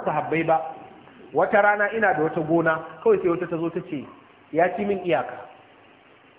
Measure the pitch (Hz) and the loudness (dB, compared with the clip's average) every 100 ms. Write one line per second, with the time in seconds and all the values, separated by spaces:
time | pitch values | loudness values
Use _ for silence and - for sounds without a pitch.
0 | 185 151 - 160 160 - - - - - | 0 -2 -2 -2 2 0 0 -12 -18 -20
1 | - - - 143 196 208 208 208 202 220 | -20 -20 -6 0 2 4 4 4 0 0
2 | 208 165 156 175 151 170 165 160 - - | 0 2 0 -2 0 2 2 0 -4 -2
3 | 226 202 185 170 170 170 170 180 - 147 | 2 2 2 -2 -2 -4 -4 -6 -8 -10
4 | 113 - - - - 147 180 185 202 196 | -12 -18 -20 -20 -6 0 0 0 -4 -2
5 | 180 147 - - - - - - - _ | 0 -2 -2 -10 -18 -20 -20 -20 -20 _
6 | _ _ _ | _ _ _